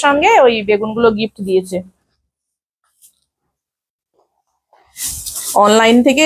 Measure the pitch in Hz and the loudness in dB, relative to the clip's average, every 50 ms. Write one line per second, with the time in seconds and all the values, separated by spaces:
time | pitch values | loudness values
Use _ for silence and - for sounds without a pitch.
0 | 302 285 285 294 330 415 466 381 269 240 233 220 208 202 214 202 220 220 220 226 | 0 0 0 2 2 4 4 4 4 4 2 0 -2 -2 -2 -2 -2 -4 -2 0
1 | 233 226 220 208 220 214 - - 196 190 185 185 185 185 185 180 185 - _ _ | 0 0 0 0 -4 -6 -8 -10 -4 -2 -2 -2 -2 -4 -8 -10 -10 -12 _ _
2 | _ _ _ _ _ _ _ _ _ _ _ _ _ _ _ _ _ _ _ _ | _ _ _ _ _ _ _ _ _ _ _ _ _ _ _ _ _ _ _ _
3 | _ _ _ _ _ _ _ _ _ _ _ _ _ _ _ _ _ _ _ _ | _ _ _ _ _ _ _ _ _ _ _ _ _ _ _ _ _ _ _ _
4 | _ _ _ _ _ _ _ _ _ _ _ _ _ _ _ _ _ _ _ - | _ _ _ _ _ _ _ _ _ _ _ _ _ _ _ _ _ _ _ -14
5 | - - - - - - - - - - - 190 202 208 214 226 226 226 233 247 | -12 -12 -12 -12 -14 -14 -14 -12 -12 -6 -2 0 2 2 2 2 2 4 2 4
6 | 240 285 262 285 311 | 2 2 2 2 2